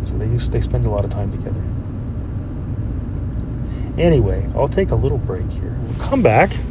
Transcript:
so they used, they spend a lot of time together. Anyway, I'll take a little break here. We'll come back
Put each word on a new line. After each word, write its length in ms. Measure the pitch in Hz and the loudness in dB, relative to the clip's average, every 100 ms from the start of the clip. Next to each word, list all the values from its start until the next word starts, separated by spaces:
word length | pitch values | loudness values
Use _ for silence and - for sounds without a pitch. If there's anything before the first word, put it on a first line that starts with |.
so 140 | - - | -2 -2
they 100 | 104 | 0
used, 240 | 120 - | 0 2
they 80 | 120 | 0
spend 260 | - 127 117 | 2 2 2
a 40 | |
lot 160 | 104 101 | 2 0
of 40 | |
time 220 | 98 101 | -2 -2
together. 300 | 101 - - - - - - - - - - - - - - - - - - - - - - - - - - | -2 -4 -4 -4 -4 -6 -6 -6 -6 -4 -6 -4 -6 -4 -4 -2 -4 -4 -4 -4 -4 -4 -4 -4 -4 -4 2
Anyway, 480 | 170 151 101 92 - | 4 6 4 2 0
I'll 140 | 117 131 | 0 0
take 240 | - 196 | 2 2
a 40 | 113 | 2
little 220 | 135 143 | 2 0
break 320 | - 95 - | 0 -2 -4
here. 220 | - - - - | -4 -4 -4 -4
We'll 200 | - - | -4 0
come 160 | 277 | 4
back 320 | 170 110 196 - - | 6 6 4 2 -4